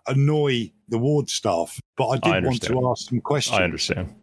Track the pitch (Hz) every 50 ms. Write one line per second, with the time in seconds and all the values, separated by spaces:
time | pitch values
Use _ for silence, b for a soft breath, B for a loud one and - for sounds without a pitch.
0 | B - 135 135 139 143 151 151 147 143 131 120 113 - - _ _ - 117 113
1 | 117 139 151 147 123 - - - - 110 90 85 82 - - - - _ _ -
2 | 135 110 131 127 - - 95 92 117 131 127 117 - - 123 127 127 127 120 -
3 | - - 123 117 - - 147 143 123 - 120 101 92 87 78 78 - - - 98
4 | 92 - - -